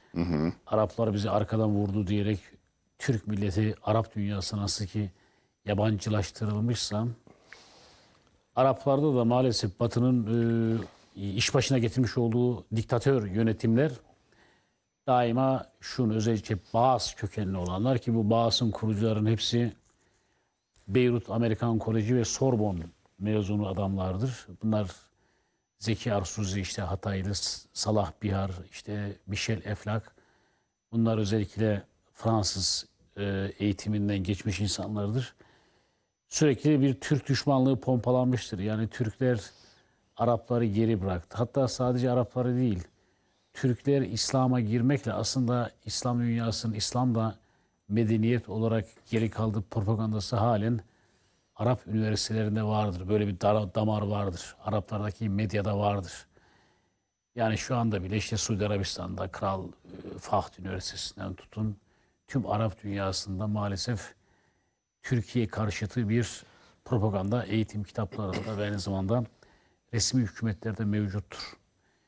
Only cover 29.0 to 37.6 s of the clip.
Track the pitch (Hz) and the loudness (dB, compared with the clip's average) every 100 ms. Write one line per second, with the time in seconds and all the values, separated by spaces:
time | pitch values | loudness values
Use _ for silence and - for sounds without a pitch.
29 | 101 98 - 101 - 110 101 104 107 110 | -6 -8 -8 -6 -2 -4 -4 -6 -4 -4
30 | - _ _ _ _ _ _ _ - 117 | -6 _ _ _ _ _ _ _ -4 2
31 | 113 110 101 110 101 - 110 101 - _ | 2 2 2 2 0 0 2 2 -4 _
32 | _ - 113 113 101 98 92 - - _ | _ -4 2 2 2 0 -2 -2 -6 _
33 | _ - 101 98 98 - 104 98 107 104 | _ -6 -2 -2 -4 -2 -2 0 -2 0
34 | 101 101 90 98 110 95 104 - 92 107 | 0 0 -2 -2 -2 -2 -2 -2 -4 -2
35 | 101 123 123 - - _ _ _ _ _ | -2 -2 -4 -12 -20 _ _ _ _ _
36 | _ _ - - 156 120 151 147 139 127 | _ _ -6 2 2 4 4 4 4 2
37 | - 143 - 131 - 135 | 0 0 2 0 4 4